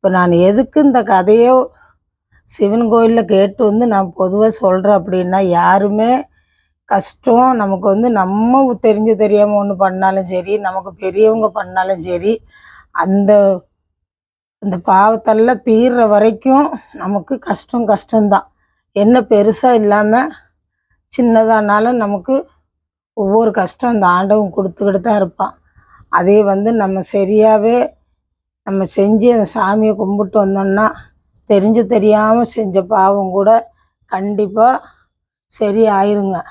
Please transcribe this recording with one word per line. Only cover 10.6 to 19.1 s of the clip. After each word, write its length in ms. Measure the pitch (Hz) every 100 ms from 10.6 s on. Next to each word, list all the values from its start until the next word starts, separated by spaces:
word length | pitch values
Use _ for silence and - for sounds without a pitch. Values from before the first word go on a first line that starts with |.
| 196
நமக்கு 260 | 185 185 170
பெரியவங்க 460 | 190 185 220 226 214
பண்ணாலும் 540 | 214 180 185 185 185 170
சரி, 280 | 175 190 226 _ _ - - _ -
அந்த, 360 | 170 196 202 208 196 185 _ _ _ _ _ _ _ _ _ _
அந்த 160 | 196 180 170
பாவத்தெல்லாம் 760 | 190 208 226 - 220 233 254 -
தீர்ற 360 | 220 247 240 220
வரைக்கும் 560 | 208 214 220 262 269 294 240 - -
நமக்கு 320 | 185 202 160 269 359
கஷ்டம் 420 | 196 - 240 220
கஷ்டம்தான். 540 | 196 - 220 208 196 - _ _ _ _ 202
என்ன 300 | 208